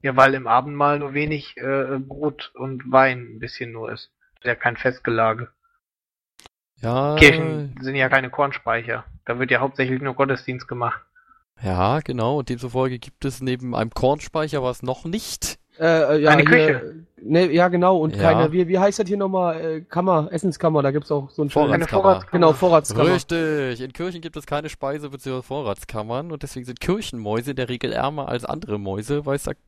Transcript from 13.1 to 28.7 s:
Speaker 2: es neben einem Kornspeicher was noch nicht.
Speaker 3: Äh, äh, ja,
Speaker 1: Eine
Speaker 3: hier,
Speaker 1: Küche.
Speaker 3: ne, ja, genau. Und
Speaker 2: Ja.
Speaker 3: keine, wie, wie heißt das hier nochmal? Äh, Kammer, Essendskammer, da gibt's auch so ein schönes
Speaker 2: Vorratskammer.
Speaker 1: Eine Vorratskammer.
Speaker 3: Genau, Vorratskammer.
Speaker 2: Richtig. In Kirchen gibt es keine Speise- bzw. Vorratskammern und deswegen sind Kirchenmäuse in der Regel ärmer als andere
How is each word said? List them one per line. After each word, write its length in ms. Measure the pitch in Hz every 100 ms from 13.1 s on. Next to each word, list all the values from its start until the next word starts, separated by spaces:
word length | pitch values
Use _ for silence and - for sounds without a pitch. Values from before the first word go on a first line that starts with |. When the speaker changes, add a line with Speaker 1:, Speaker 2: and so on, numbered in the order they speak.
| _
Speaker 2:
es 160 | 139 131
neben 340 | 131 127 127 117
einem 140 | 117
Kornspeicher 720 | - 131 147 - 160 151 147
was 220 | 127 123
noch 220 | 123 131 165
nicht. 520 | 208 - - - - _ -
Speaker 3:
Äh, 360 | 160 160 143 151
äh, 40 |
ja, 100 | 151
Speaker 1:
Eine 100 | 156
Speaker 3:
hier, 60 | 156 160 156 139
Speaker 1:
Küche. 260 | - - - _
Speaker 3:
ne, 280 | 104 160 180
ja, 180 | 160 180
genau. 280 | 175 180 185
Und 160 | 160 98
Speaker 2:
Ja. 80 | 98
Speaker 3:
keine, 180 | - 160
wie, 160 | 170 170
wie 100 | 185
heißt 220 | 196 196
das 80 | 185
hier 80 | 202
nochmal? 440 | 196 190 180 160
Äh, 200 | 165 160
Kammer, 460 | 175 170 185 170 156
Essendskammer, 500 | 165 190 147 165 156
da 80 | 139
gibt's 200 | 147 147
auch 180 | 147 139
so 140 | -
ein 60 | 147
schönes 40 |
Speaker 2:
Vorratskammer. 200 | 151 147
Speaker 1:
Eine 140 | 139 -
Vorratskammer. 440 | 107 95 92 95
Speaker 3:
Genau, 220 | 170 170
Vorratskammer. 600 | 135 180 165 147 107 156
Speaker 2:
Richtig. 680 | 180 - 170 160 151 131 117
In 120 | 127
Kirchen 260 | 123 175 175
gibt 160 | 160 156
es 100 | -
keine 220 | 147 151
Speise- 400 | - 135 147 147
bzw. 320 | 135 135 127
Vorratskammern 880 | - 139 123 98 - 110 107 123 165
und 100 | 151
deswegen 220 | 135 131 123
sind 140 | 117
Kirchenmäuse 680 | - 196 208 120 104 110 120
in 40 | 131
der 140 | 123
Regel 240 | 123 123
ärmer 340 | 113 131 151 135
als 160 | 120 -
andere 320 | 156 -